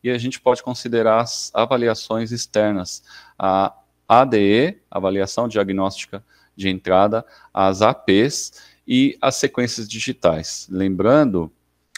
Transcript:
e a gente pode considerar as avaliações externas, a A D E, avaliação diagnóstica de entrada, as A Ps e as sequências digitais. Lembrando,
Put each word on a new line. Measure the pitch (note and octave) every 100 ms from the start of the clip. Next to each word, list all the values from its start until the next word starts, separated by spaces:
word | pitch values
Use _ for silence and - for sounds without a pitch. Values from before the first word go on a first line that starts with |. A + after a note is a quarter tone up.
e | A#2+
a | B2
gente | B2 B2+
pode | - A#2+
considerar | - A#2+ A#2+ A#2 A2+ A2
as | A#2 - -
avaliações | - A2+ B2+ A#2+ G#2+ - A2+ A2+
externas, | A#2 - G#2+ G#2+ G2+ F2+ - - - - -
a | F#2+ F#2+ G2 - _ _ -
A | A#2 C3
D | A2+
E, | G2+ G#2+ D#3 G3+ _
avaliação | F#2+ F#2+ G2 G2 - A#2+
diagnóstica | G#2+ G2 G2 F#2+ - - G2+ - _ _ -
de | F#2+
entrada, | F#2+ F2+ F#2 G#2 A2 - - _
as | - F#2+ F#2+
A | G#2+
Ps | - - G2 C3 - - - - _ -
e | B2+ C#3 -
as | C3+ -
sequências | C3+ - B2 A#2 G#2+
digitais. | A2+ C3 B2+ F2+ D#2+ E2 - -
Lembrando, | F#2 F#2+ F#2 G2+ C#3+ C#3+ F#2 D#2+ - _ _ _